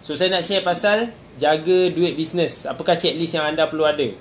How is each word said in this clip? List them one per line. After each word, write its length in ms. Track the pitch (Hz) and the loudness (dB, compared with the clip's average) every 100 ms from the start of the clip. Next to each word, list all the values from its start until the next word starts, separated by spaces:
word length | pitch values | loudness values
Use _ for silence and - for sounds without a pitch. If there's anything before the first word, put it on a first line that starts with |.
So, 160 | - 147 | -6 -2
saya 160 | 180 | 0
nak 80 | 180 | 0
share 240 | 175 196 180 | 0 -2 0
pasal 480 | 175 202 214 233 - - 127 | 0 2 2 0 -8 -20 -2
jaga 560 | 147 156 160 185 180 | 2 2 2 2 2
duit 240 | 160 170 139 | 2 0 0
bisnes. 480 | 156 175 160 - 139 | -4 0 -2 -2 -6
Apakah 320 | 127 165 170 | -4 0 2
checklist 400 | 175 147 165 165 | 0 0 -4 -2
yang 80 | 151 | -2
anda 240 | 156 156 | 0 -2
perlu 160 | 156 151 | 2 0
ada? 240 | 147 127 92 | 2 -2 -4